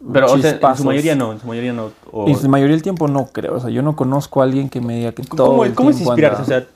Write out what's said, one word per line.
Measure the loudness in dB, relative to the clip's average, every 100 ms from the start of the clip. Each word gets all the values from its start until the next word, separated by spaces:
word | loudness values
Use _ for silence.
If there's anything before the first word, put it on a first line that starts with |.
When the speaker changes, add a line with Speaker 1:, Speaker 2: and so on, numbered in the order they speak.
| -4
Speaker 1:
Pero, | 2 4
o | 4
sea, | 2
en |
su | 2
Speaker 2:
chispazos. | 2 2 0
Speaker 1:
mayoría | 0 0 0
no, | -2
en | -6
su | -10
mayoría | -8 -6
no... | -6 -8 -14 -14
o | -4 0
Speaker 2:
En | 2
su | 2
mayoría | 4 4 2
del |
tiempo | 0 -2 -2
no | -2 -4
creo, | -6 -6 -6
o |
sea, | -4
yo | -2
no | -2 -2
conozco | -2 -2 -2 0
a | 2
alguien | 0 -4
que | -6
me | -6 -4
diga | -6
que | -8
Speaker 1:
¿Cómo, | -8 0
Speaker 2:
todo... | 2 4 2
El | 2
Speaker 1:
cómo | 2
es | 2
Speaker 2:
tiempo | 0
Speaker 1:
inspirarse? | 2 2 0
Speaker 2:
anda | -2 -2
Speaker 1:
O |
sea, | -4